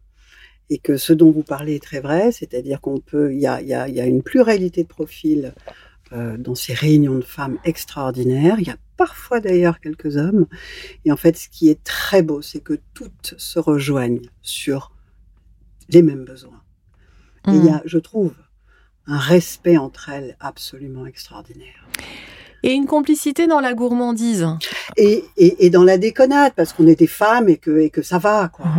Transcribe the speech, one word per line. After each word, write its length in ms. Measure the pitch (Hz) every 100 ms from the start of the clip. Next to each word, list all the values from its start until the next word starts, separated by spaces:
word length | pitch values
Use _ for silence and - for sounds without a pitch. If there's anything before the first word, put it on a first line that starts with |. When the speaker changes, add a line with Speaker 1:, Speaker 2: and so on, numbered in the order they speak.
| _ _ _ _ - _ -
Speaker 1:
et 100 | 147
que 180 | - 135
ce 160 | -
dont 180 | 160 160
vous 120 | 156
parlez 340 | 151 139 151 147
est 60 |
très 180 | - 143
vrai, 320 | 139 165 233
c'est-à-dire 480 | 233 - 127 135 135
qu'on 180 | - 139
peut, 340 | - 147 147
il 80 | 135
y 60 | 131
a, 140 | 127
il 80 | -
y 60 |
a, 140 | 123 131
il 60 |
y 60 | 127
a 60 | 127
une 160 | 131
pluralité 600 | - 262 226 208 180 175
de 60 | 165
profils, 680 | - 151 - 156 151 127 - - - _ _ _
euh, 240 | 117 117 113
dans 180 | 127
ces 200 | 127 -
réunions 400 | 120 151 151 143
de 100 | 131
femmes 340 | - - 139 123
extraordinaires. 920 | 170 165 - 147 131 127 123 131 160 220
Il 80 | -
y 40 |
a 60 | - _ -
parfois 440 | 349 - - 240
d'ailleurs 400 | 208 180 175 165
quelques 360 | 156 156 156 143
hommes. 300 | 165 208 - - - - - -
Et 80 | 156
en 40 | 147
fait, 200 | 170 160
ce 120 | -
qui 220 | - 160
est 120 | 156
très 380 | - - - 196
beau, 200 | 160 147
c'est 180 | - 151
que 180 | - 147 _
toutes 400 | - 233 _ - -
se 200 | - 170
rejoignent 600 | 160 147 139 139 120 120 120 _
sur 500 | - - - 139 - _ _ _ _ _ _ _ _ _ -
les 140 | 165
mêmes 220 | 160 135
besoins. 380 | 127 - 127 120 _ _ _ _ _ _ _ _ 196
Et 40 |
il 120 | 196
y 40 | 160
a, 80 | 294
Speaker 2:
Hmm. 40 |
Speaker 1:
je 140 | 165 165
trouve, 340 | - 220 180 - _ _ _ _ _ _ -
un 120 | 143
respect 580 | 135 180 - - 175 165
entre 320 | 135 - -
elles 280 | 143 131 -
absolument 680 | 139 - - 135 139 131 131
extraordinaire. 800 | - - 107 - 117 - _ _ - - - - - - -
Speaker 2:
Et 80 | 254
une 140 | 262 269
complicité 600 | 302 294 302 294 285 339
dans 140 | 302
la 120 | 262
gourmandise. 760 | 233 247 240 240 226 233 208 165 160 - - - -
Speaker 1:
Et, 260 | 208 220 - -
et, 300 | 180 175 180
et 40 |
dans 140 | 180
la 120 | 185 190
déconnade, 580 | 220 220 262 285 277 -
parce 160 | 165
qu'on 160 | - 160
est 100 | 156
des 80 | 165
femmes 420 | - 208 240 208
et 80 | 151
que, 220 | 160 151
et 120 | 156
que 120 | -
ça 160 | - 180
va, 300 | 202 214 175
quoi. 180 | - 175